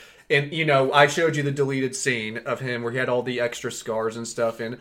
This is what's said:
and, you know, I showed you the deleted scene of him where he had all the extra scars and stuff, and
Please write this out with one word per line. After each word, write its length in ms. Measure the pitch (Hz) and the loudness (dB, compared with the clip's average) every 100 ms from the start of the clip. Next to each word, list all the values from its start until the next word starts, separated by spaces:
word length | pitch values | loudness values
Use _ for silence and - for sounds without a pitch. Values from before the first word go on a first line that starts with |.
| - - _ | -16 -20 _
and, 240 | 143 143 | 0 0
you 100 | 160 | -2
know, 300 | 156 139 135 | 2 4 4
I 140 | 143 147 | 6 6
showed 280 | 160 165 147 | 6 2 2
you 60 | |
the 100 | 143 | -2
deleted 440 | 139 135 135 131 127 | 0 0 0 -2 -2
scene 420 | 135 120 107 113 117 | -2 -2 -4 -8 -6
of 140 | 117 | -6
him 240 | 127 120 | -4 -4
where 80 | 117 | -2
he 80 | 127 | -2
had 100 | 127 | 0
all 140 | 123 | 0
the 160 | 120 123 | 0 -2
extra 320 | 120 - 120 | -2 -2 -8
scars 440 | - - 110 113 117 | -8 -4 -2 -2 -4
and 120 | 113 | -8
stuff, 320 | - 117 113 | -2 -2 -2
and 180 | 113 - | -8 -8